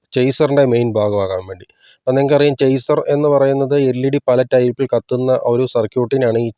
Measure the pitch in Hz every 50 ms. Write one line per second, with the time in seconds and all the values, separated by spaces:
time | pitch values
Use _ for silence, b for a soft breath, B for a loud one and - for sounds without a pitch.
0 | _ _ - 127 127 135 131 - 156 135 143 143 139 127 117 120 120 117 107 107
1 | 104 104 104 101 98 95 95 92 92 98 95 87 - _ b b b b b b
2 | b 131 127 135 139 139 151 143 147 147 135 - 139 131 135 131 - - 147 151
3 | - - 147 147 151 147 143 135 135 139 139 139 139 127 143 143 139 127 123 123
4 | 131 139 139 143 - 131 123 127 127 - 131 127 123 123 123 - 135 - - 117
5 | - - 127 123 127 127 131 - - 120 120 123 131 123 - 120 110 107 - 127
6 | 120 113 135 127 127 113 113 113 120 113 -